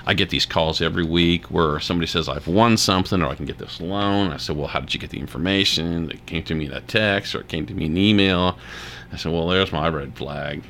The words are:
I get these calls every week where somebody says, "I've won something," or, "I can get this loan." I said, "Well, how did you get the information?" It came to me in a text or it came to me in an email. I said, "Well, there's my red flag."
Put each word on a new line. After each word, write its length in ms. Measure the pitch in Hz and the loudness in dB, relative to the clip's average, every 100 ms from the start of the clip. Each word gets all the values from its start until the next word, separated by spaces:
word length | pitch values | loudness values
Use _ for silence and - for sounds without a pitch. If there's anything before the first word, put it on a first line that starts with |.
| - | 0
I 80 | |
get 160 | 98 92 | 0 0
these 160 | 69 - | 0 0
calls 340 | 85 80 80 | 0 0 2
every 240 | 80 90 | 0 0
week 420 | 82 85 85 85 - | 2 4 4 2 0
where 340 | 85 80 76 | 2 2 0
somebody 260 | - 87 82 | 0 0 0
says, 220 | 87 76 | 0 -2
"I've 180 | 71 80 | -4 0
won 300 | 95 117 110 | 4 6 6
something," 460 | - 92 92 95 | 4 2 2 0
or, 40 | 71 | 0
"I 60 | |
can 120 | 69 69 | -2 -8
get 120 | 65 | -8
this 220 | - - | -12 -8
loan." 500 | 82 98 101 101 98 | -6 -2 0 2 0
I 40 | 69 | -2
said, 200 | - 73 | -4 -4
"Well, 120 | 69 | -4
how 100 | 71 | -4
did 160 | 67 | -4
you 60 | - | -6
get 100 | - | -6
the 80 | - | -8
information?" 920 | 71 64 87 98 98 - 82 85 80 | -8 -2 2 4 4 2 0 -2 -4
It 160 | - - | -8 -6
came 180 | 85 | -6
to 100 | - | -4
me 120 | 80 71 | -4 -4
in 60 | |
a 80 | 65 | -8
text 520 | - 110 107 98 - | -2 0 2 0 -2
or 60 | - | -8
it 80 | - | -6
came 180 | 82 - | -6 -6
to 80 | |
me 120 | 98 78 | -4 0
in 60 | |
an 60 | 85 | 4
email. 580 | 101 104 95 90 90 90 - - - - - | 6 6 6 4 2 0 -10 -14 -14 -14 -14
I 40 | - | -8
said, 160 | 80 | -2
"Well, 160 | 85 85 | 0 2
there's 240 | 92 95 | 2 2
my 160 | 80 82 | 2 0
red 260 | 78 69 58 | 0 -6 -10
flag." 460 | 69 73 73 76 | -8 -6 -6 -8